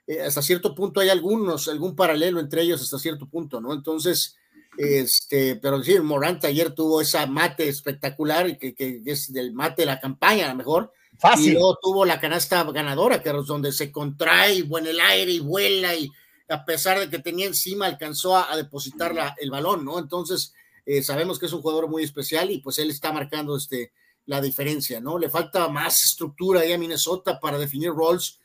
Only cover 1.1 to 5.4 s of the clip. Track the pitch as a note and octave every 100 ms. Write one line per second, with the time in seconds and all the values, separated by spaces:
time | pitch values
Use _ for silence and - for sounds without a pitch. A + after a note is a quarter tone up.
1.1 | F#3 F3 A3+ G3 D3 D#3 D3+ F3+ D3 F3
2.1 | D3+ F3 F3 D3 D#3 E3+ D#3 C3 C#3 E3
3.1 | D3+ C#3+ E3+ D#3+ A#2 A#2 D3 D3+ D#3+ E3+
4.1 | E3 - _ _ _ _ - C#3+ C#3 B2
5.1 | - - C#3+